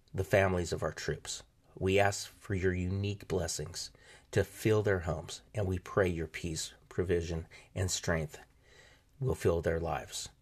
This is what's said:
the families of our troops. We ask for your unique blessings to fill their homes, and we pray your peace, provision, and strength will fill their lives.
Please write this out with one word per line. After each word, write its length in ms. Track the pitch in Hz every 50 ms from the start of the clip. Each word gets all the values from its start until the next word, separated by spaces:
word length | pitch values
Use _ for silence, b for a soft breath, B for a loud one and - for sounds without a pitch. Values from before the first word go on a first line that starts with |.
| _ _ -
the 100 | 95 95
families 500 | - - 98 95 95 92 90 87 85 98
of 80 | 80
our 100 | 85 80
troops. 520 | - - - - 76 - - - - - - - _ _ _ _ - -
We 220 | - 95 95 98
ask 320 | 98 101 101 - - - - -
for 160 | - - 101
your 180 | 92 87 95 90
unique 540 | 92 90 90 95 98 101 101 101 98 - -
blessings 640 | - 90 85 82 - - 73 78 85 - - - B B B B B B B B
to 120 | - 104 92
fill 380 | - - - - 113 107 107
their 180 | 98 107 98 92
homes, 420 | 82 85 78 78 80 78 - - - - -
and 140 | 110 101 92
we 100 | 92 90
pray 300 | - - - 110 98 90
your 200 | 87 82 80 -
peace, 460 | - - - 87 82 76 - - - - _ -
provision, 560 | - - 92 90 90 85 85 85 85 80 80 - B B B B B
and 140 | 98 95 92
strength 480 | - - - - 87 82 78 - - - - _ _ B B B B B B B B B B B B -
will 160 | 131 - -
fill 260 | - - 101 85 85
their 180 | 80 87 85 82
lives. 500 | 82 82 76 64 - - - - - - - _